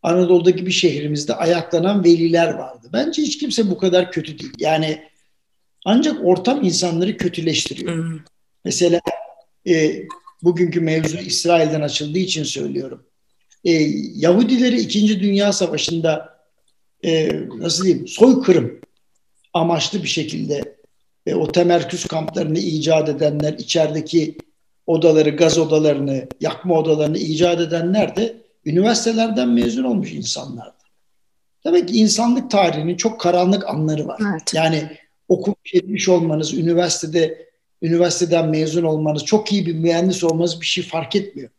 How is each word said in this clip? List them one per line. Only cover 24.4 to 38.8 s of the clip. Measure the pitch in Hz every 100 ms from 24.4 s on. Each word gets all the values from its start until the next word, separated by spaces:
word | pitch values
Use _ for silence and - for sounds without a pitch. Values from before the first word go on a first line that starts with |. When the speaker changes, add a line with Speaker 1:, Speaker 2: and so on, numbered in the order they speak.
| - _ _ _ -
Speaker 1:
odaları, | 160 165 156 151
gaz | 147 160 165
odalarını, | 151 156 156 139 139 135 131 -
yakma | 156 - 185 160
odalarını | 160 151 151 160
icat | 156 156 175 170
edenler | 160 165 170 208 185 185
de | 226 - _ _ 156
üniversitelerden | 160 214 220 226 220 226 214 175
mezun | 233 240 226
olmuş | 262 220 -
insanlardı. | 76 - - 139 120 - _ _ _ _ _ _ _ _ _
Demek | 311 349 -
ki |
insanlık | 220 214 - 233 254 -
tarihinin | 202 175 156 160 175
çok | 226 220
karanlık | 175 175 180 202 -
anları | 151 156 151 151
var. | - 208
Speaker 2:
Evet. | 160 -
Speaker 1:
Yani | 156 160 156 156 - _ _ -
okumuş | 185 - 202 -
etmiş | 180 185 202 -
olmanız, | 180 165 151 151
üniversitede, | 202 165 170 175 - 160 165 160 - - _ _ _
üniversiteden | 165 170 175 165 170 165 160
mezun | 156 156 160